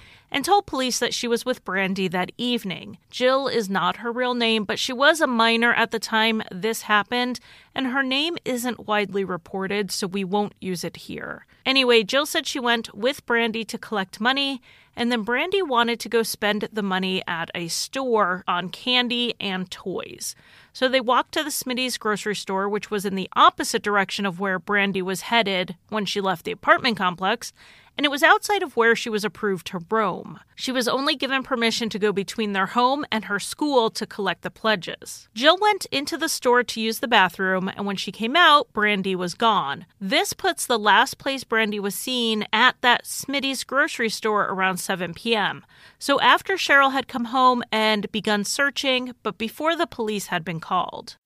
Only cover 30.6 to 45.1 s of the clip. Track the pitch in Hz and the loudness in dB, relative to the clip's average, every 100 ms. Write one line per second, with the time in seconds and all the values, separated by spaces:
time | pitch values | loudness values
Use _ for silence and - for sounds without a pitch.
30.6 | - 254 247 254 285 285 269 269 254 247 | -4 -2 0 0 0 0 0 -2 -2 0
31.6 | 226 220 226 208 208 196 190 - 214 196 | 0 0 -4 -2 0 0 -4 -4 -2 -2
32.6 | 190 240 247 285 294 220 185 202 - - | 0 2 2 2 -2 -4 -4 -6 -6 -4
33.6 | 302 262 226 - 214 - 190 170 180 - | 2 2 2 -2 -8 -4 -4 -4 -6 -4
34.6 | 220 208 - - - - - 214 285 370 | -2 -2 -4 -12 -14 -18 -14 2 4 6
35.6 | 427 403 - 269 277 330 320 - 254 247 | 4 2 -2 -4 -4 -4 -4 -2 2 2
36.6 | 240 226 220 220 247 226 185 - 190 185 | 2 -2 -2 -2 2 4 4 2 -2 0
37.6 | 190 - 202 196 - 190 226 311 339 294 | -2 -6 -6 -6 -6 -6 0 4 6 6
38.6 | - - 208 208 190 180 180 - 233 196 | 2 -2 0 2 0 -2 -4 0 2 2
39.6 | 139 139 - - 190 285 403 - 381 - | 0 -6 -12 -10 -2 0 0 -2 -2 -2
40.6 | - 233 208 202 262 - 285 269 - 226 | 0 0 6 6 4 0 -6 -6 -2 0
41.6 | 220 208 196 190 - 254 233 214 - 214 | 0 -2 -4 -6 -4 -2 0 0 0 4
42.6 | 247 - 254 233 - - - 277 269 254 | 4 4 4 4 0 -10 -6 -4 -2 -4
43.6 | - 262 302 - 226 - 226 208 180 190 | -2 0 0 0 -4 -2 0 0 0 0
44.6 | 190 185 - 185 175 | -2 -2 -4 -4 -4